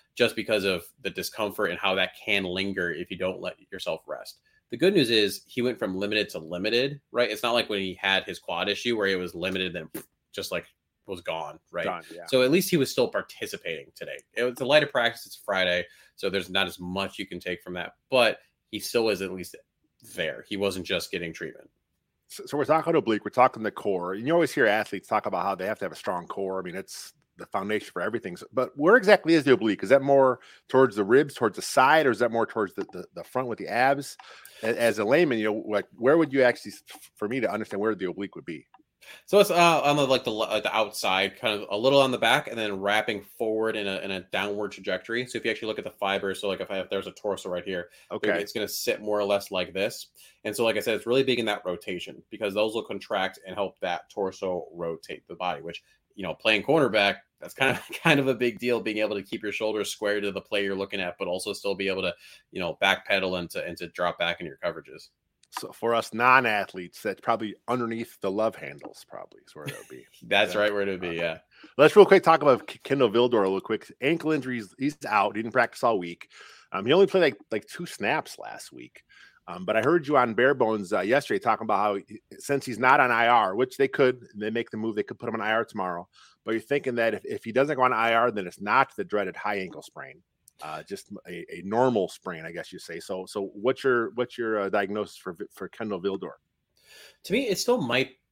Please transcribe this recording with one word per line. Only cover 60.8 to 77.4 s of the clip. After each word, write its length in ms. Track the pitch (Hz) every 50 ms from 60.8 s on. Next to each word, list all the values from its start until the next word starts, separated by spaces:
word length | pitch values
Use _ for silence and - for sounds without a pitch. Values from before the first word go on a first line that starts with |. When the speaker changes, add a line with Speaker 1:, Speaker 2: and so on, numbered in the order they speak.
| 98 95 107 98
Speaker 1:
at, 140 | 92 90 - -
but 100 | 98 87
also 240 | 90 92 - 104 98
still 240 | - - 101 98
be 120 | 90 98 95
able 140 | 95 95 92
to, 100 | 87 - - - - - - _ _
you 100 | - 95
know, 160 | 90 82 80 - 98
backpedal 560 | 98 95 - - - 101 98 95 92 92 90
and 100 | 87 82
to, 140 | - 92 73
and 120 | 85 85
to 100 | - 90 85
drop 300 | - - 87 87 82 -
back 220 | 87 85 87 -
in 60 | 90
your 120 | 78 69 - -
coverages. 460 | 87 82 80 73 - 67 76 - - _ _ _ _ _ _ _ _
Speaker 2:
So 220 | - - - - -
for 220 | - 113 117 120
us 180 | 117 - - -
non-athletes, 880 | 107 120 127 127 135 123 113 107 104 95 - - 95 90 85 - -
that's 200 | - 104 92 -
probably 340 | - - 113 104 113 104 - - _ -
underneath 520 | 120 123 120 113 113 113 113 - - _
the 100 | - 98
love 240 | 95 104 110 110 107
handles, 500 | - 156 71 71 - - - - - - -
probably 320 | - - - - - - _
is 80 | _ -
where 120 | 76 73
that 120 | 71 - -
would 100 | - -
be. 160 | 65 64 - _ _ _ -
Speaker 1:
<laughs> 0 |
That's 280 | 82 101 98 107 95 87
Speaker 2:
Yeah. 60 | 104
Speaker 1:
right 120 | 104 104 104
where 100 | 101 98
it 60 | 98
would 120 | 95 90
be, 80 | 90 87
Speaker 2:
Okay. 100 | 82 82
Speaker 1:
yeah. 200 | 85 82 80 - - _ _ _ - - _ -
Speaker 2:
Let's 160 | 143 156 -
real 80 | 208 190
quick 180 | - 196 185 -
talk 200 | 175 165 151 147
about 240 | 147 123 107 -
K-, 140 | - - - -
Kendall 280 | - 135 143 131 110
Vildor 320 | 98 117 123 123 117 110 98
real 180 | 95 95 98
quick. 300 | - - 110 104 - - - - 123
Ankle 300 | 139 170 160 147 156 156
injuries, 420 | 143 123 131 123 120 104 92 - -
he's 200 | 131 147 143 - - -
out. 280 | 107 104 98 104 104
He 60 | 107 113
didn't 100 | 117 -
practice 300 | 127 117 - - - -
all 140 | 120 113 95
week. 300 | 87 85 85 - - - - - - - - - - _ -
Um, 120 | 95 101
he 80 | 120 151
only 140 | 185 196
played, 160 | - - 185 170
like, 160 | 143 - -